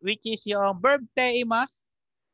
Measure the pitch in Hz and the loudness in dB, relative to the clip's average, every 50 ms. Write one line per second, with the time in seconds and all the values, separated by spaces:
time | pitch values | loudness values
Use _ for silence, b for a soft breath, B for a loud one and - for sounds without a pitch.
0 | 160 196 214 - - 226 220 208 - 208 208 202 196 196 190 175 196 269 285 277 | -4 -4 -4 -4 -4 -6 -6 -6 -4 -4 0 0 2 0 0 2 2 2 2 2
1 | 226 - - 262 254 247 240 247 247 226 226 233 262 - - _ _ _ _ _ | 0 -4 -2 0 0 2 2 0 0 0 0 0 0 -2 -6 _ _ _ _ _
2 | _ _ _ _ _ _ | _ _ _ _ _ _